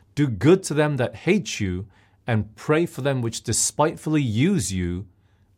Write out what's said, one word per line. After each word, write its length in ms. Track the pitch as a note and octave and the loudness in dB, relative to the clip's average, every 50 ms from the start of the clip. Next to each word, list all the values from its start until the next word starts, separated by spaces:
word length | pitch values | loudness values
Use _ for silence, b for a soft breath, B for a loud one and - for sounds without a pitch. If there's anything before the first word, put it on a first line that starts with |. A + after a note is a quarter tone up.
| b b - | b b -2
do 100 | - D3 | -2 -2
good 380 | C#3 A2+ F2+ F#2 D3 F#3 F#3+ F#3+ | 0 0 2 4 6 6 6 4
to 100 | - D#3 | 0 0
them 220 | C#3+ D3+ D3+ D3 | 0 0 0 0
that 180 | B2+ B2 - - | 0 -2 -4 -4
hate 460 | - - D#3+ G3 G#3+ C#3+ - - - | -4 0 0 0 0 0 -4 -6 -4
you, 260 | G#2 F#2 F2+ F#2 G#2 - b b b b b b b | -4 -4 -4 -4 -6 -10 b b b b b b b
and 280 | - A#2 G#2+ G2+ G#2+ - | -2 0 0 -2 -4 -8
pray 280 | - - - D3+ D#3+ F3 | -8 -2 0 2 2 0
for 160 | E3 - - | -2 -4 -4
them 220 | C3 C#3+ C3+ B2+ A#2 | -4 -2 -2 -2 -2
which 200 | A#2 A2+ - - | -4 -6 -6 -4
despitefully 760 | - A2 - - - - - D3 E3 - E3 - D#3 D#3 D3+ | -4 -2 0 -2 -2 0 2 0 0 0 -4 -4 0 0 2
use 500 | C#3+ A#2+ G#2 A2+ C3+ F#3 G#3 D#3+ A2+ - | 2 2 2 2 2 2 2 0 0 -2
you 360 | F#2+ F#2 F2+ F2 F2 F2+ G2 - _ _ _ _ _ _ _ _ _ | -2 -2 -2 -2 -4 -6 -8 -12 _ _ _ _ _ _ _ _ _